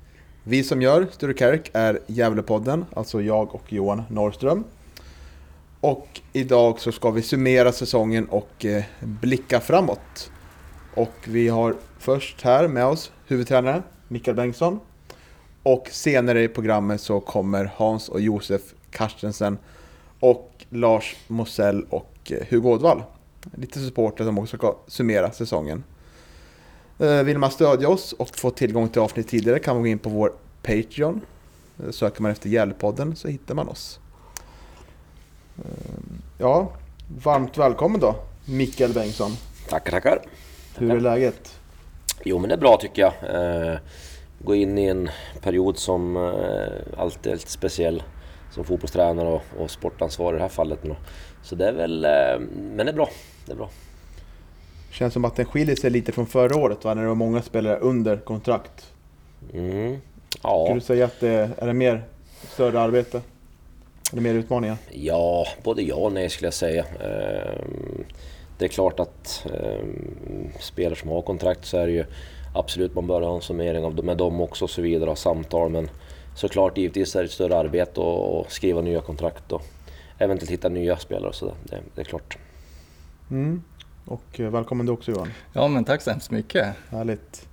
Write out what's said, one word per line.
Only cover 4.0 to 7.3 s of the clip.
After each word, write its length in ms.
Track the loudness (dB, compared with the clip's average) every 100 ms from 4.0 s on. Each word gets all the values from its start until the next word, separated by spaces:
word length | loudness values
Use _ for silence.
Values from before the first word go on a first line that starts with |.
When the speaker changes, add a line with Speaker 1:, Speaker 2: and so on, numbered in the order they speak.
| -4
Speaker 1:
Norrström. 540 | -2 -2 0 0 0 -2 -14 -20 -20 -20 -20 -20 -20 -20 -20 -20 0
Och 400 | 0 0 -4 -20 -6
idag 480 | -4 4 8 8 4
så 120 | -2
ska 180 | 0 0
vi 120 | 2
summera 500 | 0